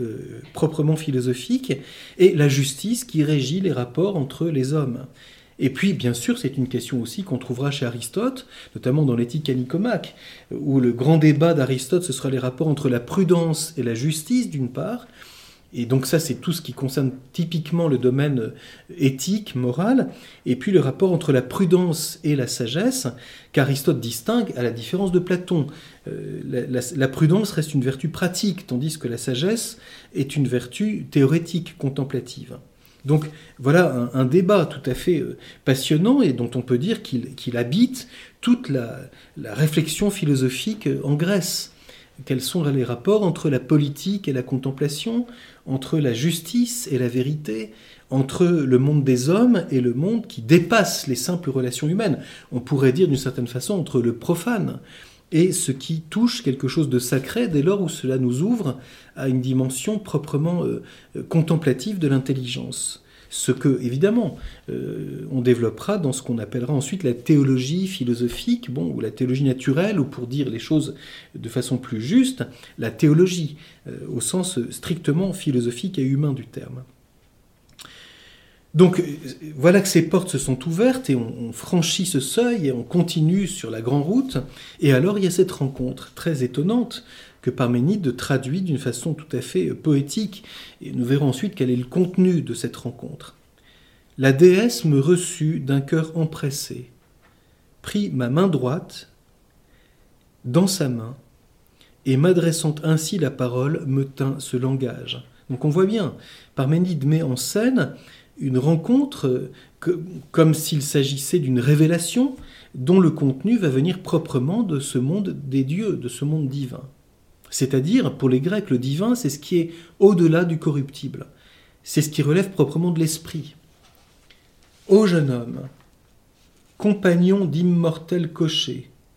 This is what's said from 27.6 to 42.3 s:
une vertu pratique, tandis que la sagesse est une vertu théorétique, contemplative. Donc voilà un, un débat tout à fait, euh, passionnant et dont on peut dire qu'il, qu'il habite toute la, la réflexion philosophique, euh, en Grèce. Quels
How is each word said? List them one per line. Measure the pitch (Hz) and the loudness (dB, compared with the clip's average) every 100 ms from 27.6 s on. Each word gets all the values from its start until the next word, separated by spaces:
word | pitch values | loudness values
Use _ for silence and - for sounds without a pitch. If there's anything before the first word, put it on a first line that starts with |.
| 151 | -2
une | 143 | 0
vertu | 123 131 160 | 0 -2 -6
pratique, | - 180 180 208 - - | -2 -4 -2 -4 -4 -4
tandis | 123 156 - | -4 -4 -6
que | 120 | -8
la | 117 | -6
sagesse | - 127 180 233 - - - - - | -4 -2 0 -2 -6 -12 -20 -20 -10
est | 180 135 151 | -6 -4 0
une | 123 | 0
vertu | 123 - - 214 190 143 | 0 -4 -4 -4 -4 -2
théorétique, | 147 139 165 165 180 - - | 4 4 4 0 -6 -6 -6
contemplative. | 139 135 135 127 - - - 120 - _ _ _ | -6 -4 -6 -6 -8 -14 -16 -18 -20 _ _ _
Donc | 131 156 151 - - - | 0 2 0 -12 -20 -4
voilà | 131 170 170 127 120 | 4 6 4 2 -2
un, | 131 | 0
un | |
débat | 127 170 180 202 147 | 4 4 4 4 2
tout | - 131 | -4 -6
à | |
fait, | 123 - 160 | -4 0 0
euh, | 120 - - - | -2 -10 -16 -6
passionnant | - 135 - 156 202 277 | 0 0 2 2 4 4
et | 190 | 4
dont | 120 117 127 | 2 -2 -4
on | |
peut | 117 123 | 0 0
dire | 175 220 | 0 -4
qu'il, | - 123 - - | -4 -6 -6 -10
qu'il | - 117 | -6 -4
habite | 120 175 247 - - - - - | 0 2 2 0 -14 -20 -20 -4
toute | 240 247 - | 0 0 0
la, | 131 117 127 135 - - 156 | -4 -4 -10 -16 -20 -20 -14
la | 117 | -8
réflexion | 104 151 - - - 208 | 0 2 2 -2 0 -2
philosophique, | 190 147 135 127 - 214 214 147 | 0 0 2 0 -2 -6 -4 -4
euh, | 135 | -4
en | 139 | -2
Grèce. | 147 170 202 - - - _ - - - - | 0 2 0 -2 -6 -8 _ -20 -20 -20 -12
Quels | - | -4